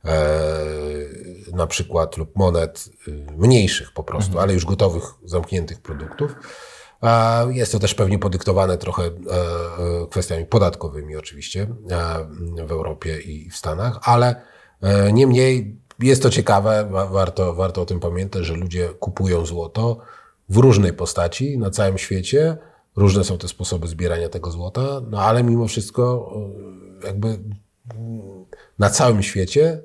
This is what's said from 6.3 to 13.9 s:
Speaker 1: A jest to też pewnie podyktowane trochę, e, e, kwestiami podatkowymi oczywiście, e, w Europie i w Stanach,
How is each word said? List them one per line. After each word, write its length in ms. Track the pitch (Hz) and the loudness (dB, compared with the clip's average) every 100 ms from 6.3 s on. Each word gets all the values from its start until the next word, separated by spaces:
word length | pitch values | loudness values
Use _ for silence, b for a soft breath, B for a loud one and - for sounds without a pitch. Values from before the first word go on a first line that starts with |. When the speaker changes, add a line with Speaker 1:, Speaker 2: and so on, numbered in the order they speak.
| - B B B B B B | -6 B B B B B B
Speaker 1:
A 440 | 117 117 113 117 120 | 4 6 4 2 0
jest 220 | 127 110 | 0 0
to 60 | 107 | 2
też 160 | 101 | 0
pewnie 240 | - 98 98 | 2 2 2
podyktowane 600 | 101 90 - 95 95 90 | 0 -2 0 2 2 0
trochę, 240 | - - | -2 -4
e, 40 | 85 | -4
e, 1000 | 85 87 90 87 85 85 87 87 85 85 | -6 -4 -2 -2 -4 -6 -4 -2 -2 -2
kwestiami 360 | 95 90 82 82 | -4 -4 -4 0
podatkowymi 720 | - 92 - 82 76 73 76 | 4 4 0 -10 -10 -10 -12
oczywiście, 500 | - 71 71 95 107 117 98 | -14 -16 -10 -6 -6 -8 -6
e, 760 | 87 82 82 78 78 85 82 80 | -4 -2 -4 -8 -10 -10 -10 -6
w 60 | |
Europie 480 | 82 78 78 85 78 | -6 -6 -8 -8 -8
i 300 | - 76 82 | -10 -14 -14
w 60 | - | -10
Stanach, 420 | - 80 120 | -8 -4 -4